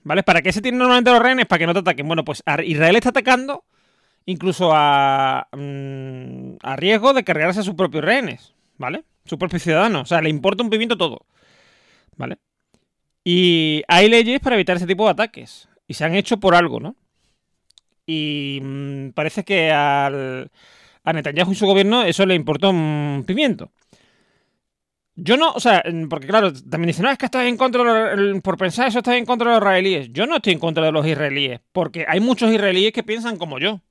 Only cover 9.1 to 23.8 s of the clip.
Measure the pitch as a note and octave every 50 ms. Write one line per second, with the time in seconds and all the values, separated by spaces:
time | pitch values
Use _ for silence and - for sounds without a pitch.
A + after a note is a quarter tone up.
9.1 | _ _ _ - E3 - F#3 F3+ F3+ E3+ - E3+ D#3 D#3+ G3 A#3 G#3 D3 B2+ -
10.1 | F3 E3 D#3 D#3 D#3 D3 B2+ F#3+ G3+ G3 B3 A3 G#3+ G#3+ A3+ A3+ A#3+ - F3+ D3+
11.1 | A2+ - - _ _ _ _ _ _ _ _ _ _ _ _ _ _ _ _ _
12.1 | _ - C3 B2+ - - _ _ _ _ _ _ _ _ _ _ _ _ _ _
13.1 | _ _ _ F3 F3 F3+ F#3 F3 E3+ E3 D#3 D#3 D#3 D3+ - - E3+ F3+ G3+ A3
14.1 | A#3 A#3 A#3 A3+ B3 C#4 - C4 B3 G#3 F3+ - F3+ F3 F3+ E3 F#3 F3 A3 G#3+
15.1 | D#3+ - A3 A3+ - - A#2+ - - - _ _ _ _ _ - - - D3+ D#3+
16.1 | E3 G3+ G3 - A#3+ G3+ G3 F#3+ E3+ F3 F3 D#3 B2 A2+ B2 F3 B3+ - _ _
17.1 | _ _ _ _ _ _ _ _ _ _ _ _ _ - _ _ _ _ _ -
18.1 | D#3+ D#3 D3+ D3+ D3 C#3+ C#3 C#3 C#3 C3+ C3+ C3+ C3+ C#3 C#3 C#3 C#3 C#3 C3+ C3+
19.1 | - - D3+ D#3 - G#3+ F#3+ - G3 F3+ D#3+ D#3 D#3 D3 D3 D3 C#3 C#3+ C#3 C#3
20.1 | C#3 C#3 C3+ C3 B2+ C3 C3 - _ _ _ _ _ _ _ _ _ _ _ D#3+
21.1 | E3 D#3+ C#3+ D3+ D3 D#3 F3+ F3+ F#3+ - G#3 G3 G3 G3 G3 G3+ A3+ B3 A3+ F3
22.1 | D#3+ - G3 F#3 F#3 E3+ C#3 - D3+ C#3+ - G3 F#3 E3+ D#3+ D#3 D3+ D3 D3 D3
23.1 | C#3 C#3 B2+ - F#3 B3+ D#4 C4 G3 - - - _ _